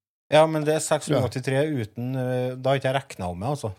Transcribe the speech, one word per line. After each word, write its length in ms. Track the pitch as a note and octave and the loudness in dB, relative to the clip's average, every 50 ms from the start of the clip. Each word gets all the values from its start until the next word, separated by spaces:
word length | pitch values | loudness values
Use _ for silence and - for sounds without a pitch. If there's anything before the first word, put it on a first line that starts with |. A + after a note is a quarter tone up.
| _ _ _ _ _ - | _ _ _ _ _ 4
Ja, 120 | C#3+ D3+ D#3 | 6 6 6
men 200 | D#3+ D#3+ D#3 D3 | 6 4 0 2
det 80 | D3+ D#3 | 2 0
er 80 | D#3 | 0
seks 240 | D3+ - D#3+ D3 - | 2 0 -2 -2 0
hundre 160 | - D3 B2 | 0 0 2
og 80 | A#2 A#2 | 2 0
åttitre 320 | - C3+ B2 C3+ C3+ C3+ D3+ D#3+ | -2 -4 -4 0 0 0 0 0
uten, 400 | D3+ B2+ A2 - - A#2+ A#2+ B2+ C3 C3 | -2 -4 -4 -6 -8 -8 -8 -6 -4 -4
eh, 380 | B2+ B2+ B2+ B2+ B2 B2+ B2+ B2+ | -4 -2 -2 -2 -2 -4 -4 -2
da 160 | B2+ C3 C#3 | 0 0 0
har 60 | C3 | 2
ikke 80 | - C3 | 2 0
jeg 80 | C3 C3+ | 0 -2
regnet 300 | C3 - - - F#2+ F2+ | -4 -6 -10 -8 -6 -6
om 100 | F2 F2 | -6 -6
det, 80 | G2+ C3 | -4 -4
altså, 220 | D3+ C#3 - A2 F#2 | -4 -4 -6 -8 -8